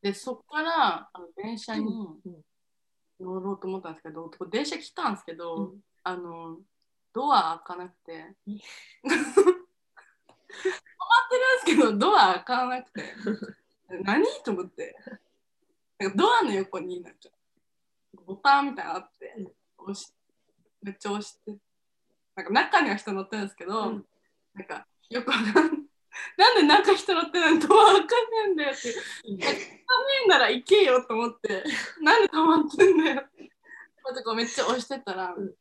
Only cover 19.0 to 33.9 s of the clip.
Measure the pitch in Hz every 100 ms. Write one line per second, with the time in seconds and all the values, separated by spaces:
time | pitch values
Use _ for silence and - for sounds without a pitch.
19 | - _ - 226 190 _ _ _ 196 196
20 | - _ _ _ _ _ _ _ 196 196
21 | - 202 208 - - 208 _ _ _ _
22 | _ _ _ - - 220 370 370 277 202
23 | - 190 190 214 196 _ 175 220 214 214
24 | - _ _ _ _ 190 - 147 - _
25 | _ 233 240 226 214 214 320 302 - _
26 | _ - - - 427 466 294 415 403 381
27 | - 349 339 359 320 330 320 427 427 392
28 | - 494 453 453 415 339 285 277 240 381
29 | - - - 196 233 - - - - 494
30 | 539 539 466 302 240 254 - 415 349 254
31 | 247 226 233 233 208 190 302 - - -
32 | 302 466 403 311 320 320 302 - 381 320
33 | 311 269 - _ - _ _ - -